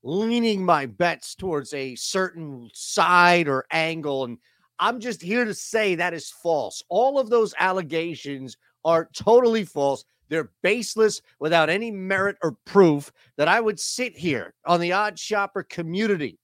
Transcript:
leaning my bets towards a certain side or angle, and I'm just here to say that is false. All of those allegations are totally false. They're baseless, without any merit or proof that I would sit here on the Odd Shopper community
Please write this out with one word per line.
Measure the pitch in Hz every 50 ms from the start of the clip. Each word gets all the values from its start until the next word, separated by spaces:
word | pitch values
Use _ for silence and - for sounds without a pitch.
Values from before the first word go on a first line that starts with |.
| _
leaning | 120 156 196 220 226 233 240 233 226 214 196 185
my | 180 170 151 139
bets | 123 104 _ 175 175 160 - - - -
towards | _ 185 185 160 147 139 - 147
a | 139 135 131 123
certain | 117 - - - 190 190 180 170 170 160 147 139 123 120 113 _
side | - - - - - 170 165 180 180 175 175 175 175 170 143
or | 135 131 - _ 160
angle, | 160 160 160 165 165 147 147 139 135 135
and | 120 120 - _ _ _ _ _ _ _ -
I'm | 170 208 240 254
just | 214 247 214 156
here | 170 175 214 240 240
to | 214 185
say | - - - - 226 220 202 180
that | 165 170 180 170
is | 160 135 -
false. | - - - 170 165 147 120 92 - - - _
All | 175 196 240 269 285 277
of | 262 214
those | 240 233 220 190 - -
allegations | 175 185 185 190 180 139 151 160 165 175 165 135 - 139 143 135 131 131 - _ _ _ _ _ _
are | 160 165 165 165 _ _
totally | - - 208 226 240 254 233 226 220 202
false. | - - 151 139 139 135 123 - _ _ _ _ _
They're | 151 160 147 117 _ _ -
baseless, | 175 214 247 220 - - 214 220 214 202 - _ _ _ _
without | 139 156 170 170 156 151
any | 170 202 233 233
merit | 214 196 185 185 196 190 190 202 196 _ -
or | 160 - _ _
proof | - - 196 190 170 151 143 143 - _ _ _ _ _
that | - 147 160
I | 185 226
would | 233 214 202 156
sit | - - - - 254 240 180
here | 139 147 175 139 113 90 85 _ _ _
on | - 175 175
the | 170 175 180
Odd | 196 214 208 190 -
Shopper | - - 214 202 202 196 _ 196 170
community | _ - - 170 160 170 190 220 220 202 175 147 120 165 _